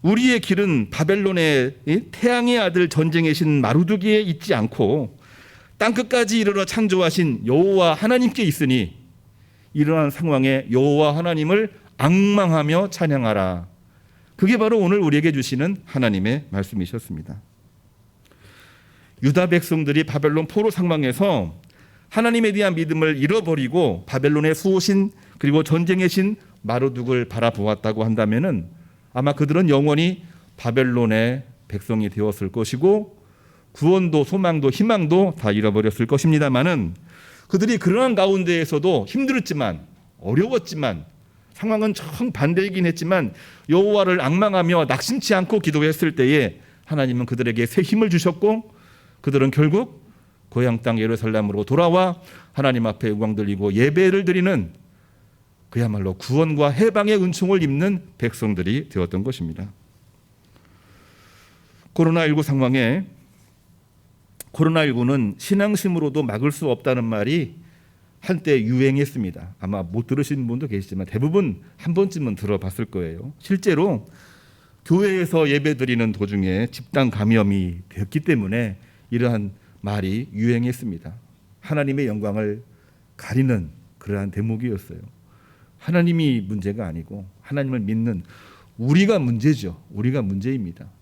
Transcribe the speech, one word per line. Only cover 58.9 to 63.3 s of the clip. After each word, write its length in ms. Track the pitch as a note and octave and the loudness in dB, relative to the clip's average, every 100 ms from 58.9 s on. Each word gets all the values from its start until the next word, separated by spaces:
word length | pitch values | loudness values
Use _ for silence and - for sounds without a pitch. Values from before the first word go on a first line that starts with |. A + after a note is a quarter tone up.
| G2 F2 F#2+ | -4 -2 -4
것입니다. 480 | A2+ B2+ E2 D#2+ G2+ - _ _ _ _ _ _ _ _ _ _ _ - _ _ _ _ _ _ _ _ _ | -6 -6 -8 -8 -14 -16 _ _ _ _ _ _ _ _ _ _ _ -20 _ _ _ _ _ _ _ _ _
코로나 320 | - E3 E3 | 0 2 2
일구 180 | D#3+ D3+ | 2 0
상황에 640 | D3 C3+ B2+ C3 A#2 D#3 F#3+ - _ | 0 0 2 2 2 0 -6 -16 _